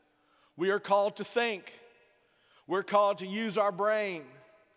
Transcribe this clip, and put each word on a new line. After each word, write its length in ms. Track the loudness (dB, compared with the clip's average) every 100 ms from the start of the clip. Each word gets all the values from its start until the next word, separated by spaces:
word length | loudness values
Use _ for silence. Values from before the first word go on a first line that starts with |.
| _ _ _ _ _
we 140 | -4 0
are 100 | 0
called 380 | 2 2 2 -2
to 80 |
think. 480 | -4 0 0 -2 -10 -20 -20 _ _ _ _ _ _ _ -4
We're 160 | -4
called 360 | 2 4 4 2
to 80 | -4
use 320 | -4 -2 0
our 140 | 0
brain. 520 | 0 0 0 -2 -6 -12 -20 -20 -20 _